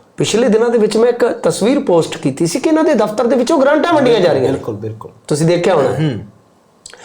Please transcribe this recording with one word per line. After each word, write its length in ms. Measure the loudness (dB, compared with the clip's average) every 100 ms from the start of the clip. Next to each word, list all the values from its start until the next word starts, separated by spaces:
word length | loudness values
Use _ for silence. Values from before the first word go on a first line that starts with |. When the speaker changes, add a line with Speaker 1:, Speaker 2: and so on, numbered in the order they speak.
| _ -6
Speaker 1:
ਪਿਛਲੇ 320 | -2 0 2
ਦਿਨਾਂ 200 | 2 2
ਦੇ 100 | 2
ਵਿੱਚ 180 | 0 2
ਮੈਂ 120 | 2
ਇੱਕ 160 | 2
ਤਸਵੀਰ 560 | 0 0 -2 0 0 0
ਪੋਸਟ 360 | 2 0 0 -4
ਕੀਤੀ 300 | -4 -2 -2
ਸੀ 140 | -2
ਕਿ 80 | 0
ਇਹਨਾਂ 160 | 2
ਦੇ 100 | 2
ਦਫ਼ਤਰ 320 | 0 -2 -2 -2
ਦੇ 100 | 0
ਵਿੱਚੋਂ 220 | 0 2
ਗ੍ਰਾਂਟਾਂ 340 | 2 2 2
ਵੰਡੀਆਂ 280 | 2 2 2
ਜਾ 120 | 2
ਰਹੀਆਂ 120 | 2
ਨੇ। 80 | 0
Speaker 2:
ਬਿਲਕੁਲ, 220 | -4 -6
ਬਿਲਕੁਲ। 360 | -8 -10 -12 -18 -14 -4
Speaker 1:
ਤੁਸੀਂ 180 | 0 2
ਦੇਖਿਆ 280 | 2 2
ਹੋਣਾ। 140 | 2 0
Speaker 2:
ਹੂੰ। 300 | 0 -2 -4 -10 -20 _ _ _ _ -20 -20